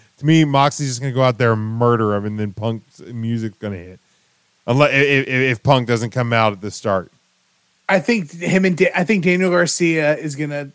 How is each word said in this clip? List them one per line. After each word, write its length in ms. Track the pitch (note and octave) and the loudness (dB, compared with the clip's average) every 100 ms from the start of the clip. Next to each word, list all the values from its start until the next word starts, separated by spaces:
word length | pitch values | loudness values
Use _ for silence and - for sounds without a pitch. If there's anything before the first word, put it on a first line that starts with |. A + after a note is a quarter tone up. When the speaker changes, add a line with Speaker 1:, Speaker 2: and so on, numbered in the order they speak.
| _ - | _ -4
Speaker 1:
To 100 | C#3+ | 2
me, 180 | E3 | 4
Moxley's 440 | D3+ C#3 C#3+ - C#3 | 4 4 2 0 -6
just 120 | A#2+ | -6
gonna 100 | C3+ | -4
go 100 | B2 | 0
out 140 | B2+ A2 | 2 2
there 160 | A#2+ | 2
and 80 | A2 | 0
murder 540 | G#2+ A2+ A#2+ A#2 G#2+ | -2 0 2 2 2
him, 100 | G#2 | 0
and 140 | G#2 G#2+ | -2 -4
then 160 | G#2 | -6
Punk's 460 | F#2 A2+ A2+ - - | -4 -6 -6 -10 -20
music's 580 | - A#2+ A2+ A#2 A2 F#2+ | -14 -8 -6 -4 -6 -8
gonna 180 | G#2 F#2+ | -10 -10
hit. 240 | F2+ F#2 _ _ _ _ _ _ - | -12 -20 _ _ _ _ _ _ 0
Unless, 280 | B2+ D3 | 2 4
if, 340 | C3+ C#3+ C#3 C#3 | 4 2 2 0
if, 0 | |
if 340 | B2+ C3 A#2+ | 0 0 0
Punk 260 | - C3 A#2+ | 2 2 2
doesn't 220 | A#2 A#2 | -2 -2
come 220 | B2+ A#2 | -4 0
out 200 | A#2 A2 | 2 2
at 100 | G2 | 0
the 80 | G2+ | -8
start. 420 | - A2 F#2+ F2 _ _ _ _ _ _ _ - | -8 -2 -2 -4 _ _ _ _ _ _ _ -2
Speaker 2:
I 100 | F#3+ | -2
think 320 | - A#3 D3+ | 0 -2 -4
him 340 | E3+ E3+ F#3 | -8 0 2
and 120 | F#3+ E3 | 2 2
Da-, 160 | F3+ | 0
I 100 | - | 0
think 200 | E3+ G#3 | 0 0
Daniel 260 | F3 F3+ F#3 | 2 2 2
Garcia 680 | F3 E3+ - E3+ D#3+ D3 D3 | 2 0 0 0 2 0 -2
is 200 | D3+ C#3 | -4 -8
gonna, 280 | D3+ C#3+ C#3 | -6 -8 -10